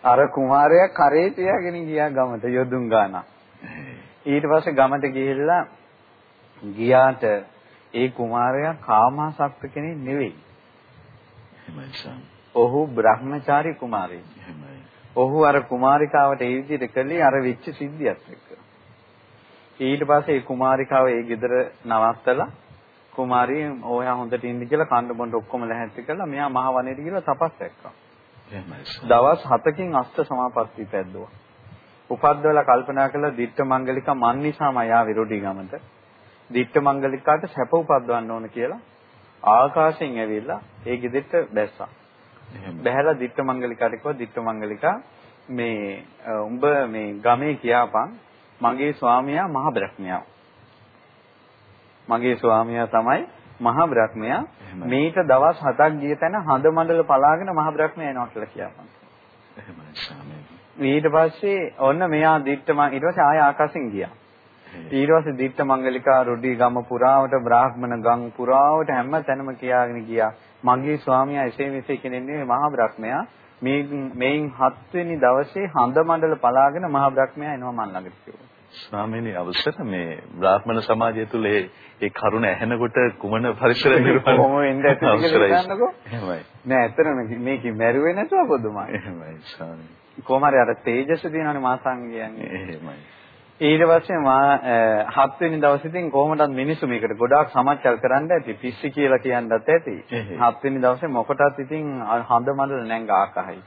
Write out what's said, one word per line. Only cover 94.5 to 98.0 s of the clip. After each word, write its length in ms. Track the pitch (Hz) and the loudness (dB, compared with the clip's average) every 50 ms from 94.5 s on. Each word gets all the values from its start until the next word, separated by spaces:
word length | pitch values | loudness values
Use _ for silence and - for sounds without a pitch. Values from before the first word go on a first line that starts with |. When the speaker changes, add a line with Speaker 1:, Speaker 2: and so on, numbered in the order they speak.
| 139 139 - | 4 2 2
Speaker 1:
අ, 640 | 127 120 117 113 113 110 107 107 107 - 139 139 | 2 2 4 4 4 4 2 0 -2 2 2 2
හත් 120 | 135 - - | 2 2 -4
වෙනි 200 | - 160 160 151 | -2 -2 0 2
දවසේ 300 | 147 143 143 139 147 160 | 4 4 4 2 -2 -6
ඉතින් 200 | 165 180 175 151 | -6 -6 -6 0
කොහොමදත් 380 | 131 139 143 151 156 151 151 143 | 2 2 2 2 4 2 2 2
මිනිස්සු 360 | 135 131 131 147 160 156 160 | 2 -2 -2 -2 -2 -2 -2
මේකට 260 | 131 123 110 110 113 110 | -2 -2 -2 -2 -4 0
ගොඩාක් 360 | 104 120 123 139 147 151 147 | 0 2 4 4 4 4 2
සමච්චල් 460 | - 135 127 139 143 139 - 127 120 | 0 2 2 2 0 2 2 0 0
කරන්න 340 | 113 | 2